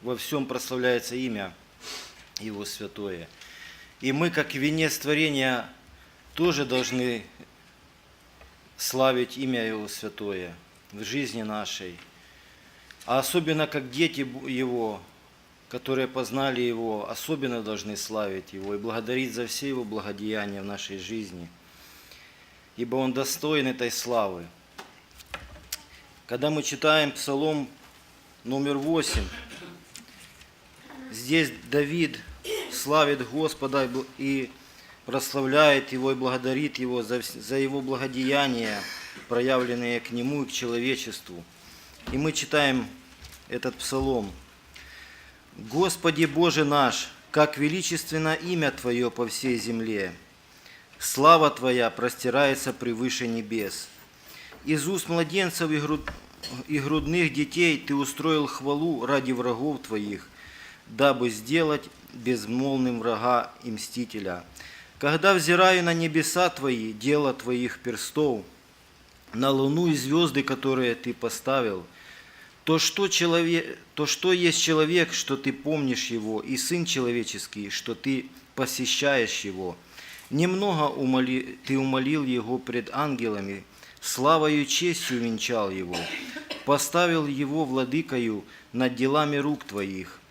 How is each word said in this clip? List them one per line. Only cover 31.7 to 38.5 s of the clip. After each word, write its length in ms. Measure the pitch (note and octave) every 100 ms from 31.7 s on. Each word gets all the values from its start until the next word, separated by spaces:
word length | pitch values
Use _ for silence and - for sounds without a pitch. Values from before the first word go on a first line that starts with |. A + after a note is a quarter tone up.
Давид 480 | D3 C#3+ E3 D#3 - - - - - -
славит 560 | - C3+ D3+ D3 C#3+ A#2+
Господа 560 | C3+ D#3 - C3+ C3+
и 40 | C3
бл-, 180 | B2+ C3 -
и 340 | C3+ C3+ B2+ - - - - - -
прославляет 840 | C3 - C#3 C3+ C#3+ D3+ C#3 C3+
Его, 220 | C3 C3
и 20 |
благодарит 640 | C3 B2+ B2+ B2+ C3 D3 C#3+
Его 240 | B2+ B2
за 160 | A2 B2
вс-, 180 | A#2 A#2+
за 200 | G#2 C3+
Его 240 | C3+ C#3
благодеяния, 1000 | C3 C3 C3+ B2+ C3 C#3 C#3